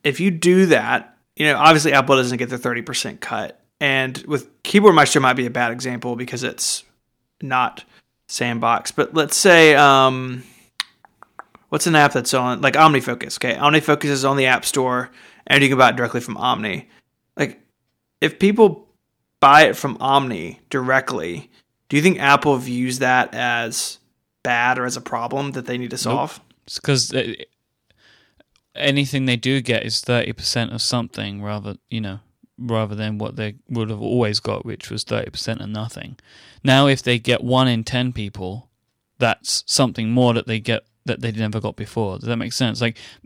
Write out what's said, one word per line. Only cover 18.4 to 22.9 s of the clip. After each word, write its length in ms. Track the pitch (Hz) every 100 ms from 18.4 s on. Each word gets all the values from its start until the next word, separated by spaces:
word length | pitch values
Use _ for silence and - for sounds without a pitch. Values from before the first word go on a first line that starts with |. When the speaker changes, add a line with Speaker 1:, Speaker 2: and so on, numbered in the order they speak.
Speaker 1:
people 480 | 196 208 214 156 - _ _ _ _ _
buy 280 | 139 147 151
it 100 | 92
from 200 | 143 110
Omni 580 | 131 139 135 101 85 - _
directly, 800 | 135 127 131 131 123 82 87 - _ _ _ _
do 80 | 143
you 60 |
think 160 | 165 185
Apple 380 | 143 139 147 135
views 420 | 123 123 127